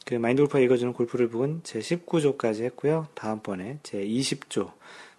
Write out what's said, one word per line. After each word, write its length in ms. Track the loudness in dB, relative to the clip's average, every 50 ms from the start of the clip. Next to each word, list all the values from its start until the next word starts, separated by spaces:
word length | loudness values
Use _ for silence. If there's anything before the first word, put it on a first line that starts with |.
| -6
그 80 | -4 -2
마인드 260 | 0 2 4 4 4
골프가 200 | 4 4 6 4
읽어주는 340 | 6 6 6 4 2 -2 0
골프를 340 | -2 -2 -2 2 0 0 0
부은 320 | 2 0 -2 -2 -2 -6
제 200 | -8 -8 -8 -8
십구 400 | -2 -2 -4 -4 -2 -2 0 2
조까지 420 | 2 2 0 2 0 0 0 0 -2
했고요. 440 | -4 -4 -2 0 0 0 0 -2 -6
다음번에 680 | -10 -8 -6 -6 -6 -4 -6 -6 -6 -6 -6 -8 -10 -12
제 200 | -12 -8 -6 -6
이십 460 | -4 -2 -2 -2 0 -2 -4 -6 -6 -6
조, 240 | -4 -4 -4 -4 -8 _ -20 -20 -20 -20 -20 -20 -20